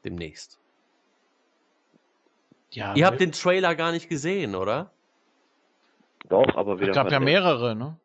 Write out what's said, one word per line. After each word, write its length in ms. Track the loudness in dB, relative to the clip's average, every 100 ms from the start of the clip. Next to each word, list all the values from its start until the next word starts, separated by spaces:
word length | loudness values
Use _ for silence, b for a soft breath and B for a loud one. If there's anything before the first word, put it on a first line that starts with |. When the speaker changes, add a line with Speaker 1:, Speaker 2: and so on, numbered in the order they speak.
Speaker 1:
Demnächst. 540 | -10 -10 -12 -14 -20 _ _ _ _ _ _ _ _ _ _ _ _ _ _ _ _ _ _ _ _ _ _
Speaker 2:
Ja, 240 | -12 -4
Speaker 1:
Ihr 120 | 4 4
habt 140 | 4
Speaker 2:
ne? 60 | 0
Speaker 1:
den 60 |
Trailer 420 | 0 0 2 2
gar 160 | 0 -2
nicht 160 | -4 -6
gesehen, 460 | -6 -4 -4 -4
oder? 360 | -2 -2 -2 -6 _ _ _ _ _ _ _ _ _ _ _ _ _ 0
Speaker 3:
Doch, 260 | 4 4 2
aber 220 | -2 -2
wieder 100 | 0
Speaker 2:
Es 40 | 0
gab 100 | 2
ja 120 | 2
Speaker 3:
verdeckt. 60 |
Speaker 2:
mehrere, 500 | 2 2 2 0 -2 -4
ne? 200 | -8 -12